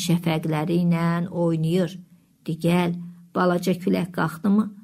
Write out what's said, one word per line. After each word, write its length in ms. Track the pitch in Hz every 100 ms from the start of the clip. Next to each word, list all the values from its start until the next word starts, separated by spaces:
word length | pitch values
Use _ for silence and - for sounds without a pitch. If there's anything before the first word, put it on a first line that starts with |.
| -
şəfəqləri 680 | 170 165 156 160 156 156 170
ilə 440 | 175 170 170 170 175
oynayır. 680 | 170 170 160 160 180 165 - - - _ _ -
Di 60 |
gəl, 400 | 160 170 175 175 175 - - -
balaca 380 | - 180 175 180
külək 400 | 175 - 190 170
qalxdı 380 | - 160 - 202
mı, 240 | 208 214 -